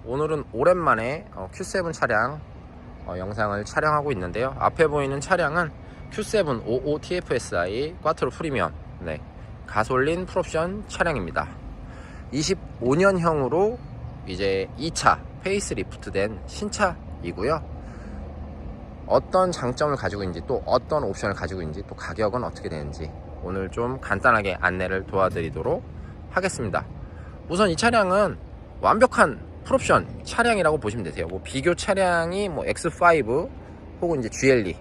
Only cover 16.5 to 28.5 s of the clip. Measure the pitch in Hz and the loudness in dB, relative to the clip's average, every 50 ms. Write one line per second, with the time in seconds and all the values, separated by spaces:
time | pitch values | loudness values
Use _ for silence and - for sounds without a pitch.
16.5 | - - 208 208 - - 208 180 170 - - - - - - 87 - - 98 135 | -6 -6 -6 -4 0 2 2 2 0 -4 -10 -12 -12 -8 -8 -8 -4 -2 0 0
17.5 | 160 156 - - - - - - - - - - - - - - - - - - | 0 0 -4 -8 -12 -12 -12 -12 -12 -12 -12 -12 -10 -10 -10 -12 -10 -12 -12 -12
18.5 | - - - - - - - - - - - - 104 123 - - - 185 185 180 | -12 -12 -10 -12 -12 -12 -14 -14 -14 -14 0 4 4 4 4 4 4 4 4 4
19.5 | 170 - 131 120 123 - 151 151 143 127 - 92 92 104 98 92 82 82 78 - | 2 -2 -2 -2 0 2 2 0 0 0 -2 -4 -2 -2 -4 -4 -4 -6 -4 -2
20.5 | 131 - - - 107 127 - - 160 151 131 101 95 - - 104 95 - - 80 | -2 -2 2 2 2 2 2 2 0 0 0 -2 -4 -2 -2 -2 -2 -2 -4 -6
21.5 | 95 92 82 76 78 92 - - - - - - 85 107 110 104 - 123 117 82 | -4 -6 -6 -6 -6 -8 -10 -10 -12 -10 -10 -8 -2 0 0 0 0 0 -4 -4
22.5 | - - - 98 82 76 73 73 73 - 80 78 - - - - - - - 92 | -6 -6 -8 -6 -6 -6 -6 -6 -8 -8 -10 -10 -10 -12 -14 -12 -12 -10 -6 -4
23.5 | 95 95 95 90 - 117 117 123 131 135 - - 101 95 - 131 117 107 101 98 | -4 -2 -4 -4 -2 -2 -2 -2 -2 -6 -2 -2 -2 4 6 6 6 6 4 2
24.5 | 90 - 90 90 90 92 92 90 95 95 95 - - 95 95 92 87 87 82 80 | 0 2 2 2 2 2 0 0 0 -2 -2 0 2 4 4 4 2 0 -2 -2
25.5 | 71 78 - 120 165 254 - - - - - - - - - - - 180 185 190 | -4 -2 0 0 0 -2 -2 -10 -12 -12 -12 -12 -12 -14 -14 -2 -2 0 0 0
26.5 | - - 123 98 82 73 - - - - - - - - - - - - - - | -2 -2 -4 -2 -2 -2 -2 -4 -12 -12 -12 -12 -12 -12 -12 -12 -14 -14 -6 -4
27.5 | 160 185 214 190 165 139 220 233 240 226 202 180 185 202 208 175 120 - - - | 2 4 4 4 4 4 2 4 6 6 4 6 4 4 4 4 0 -4 -10 -14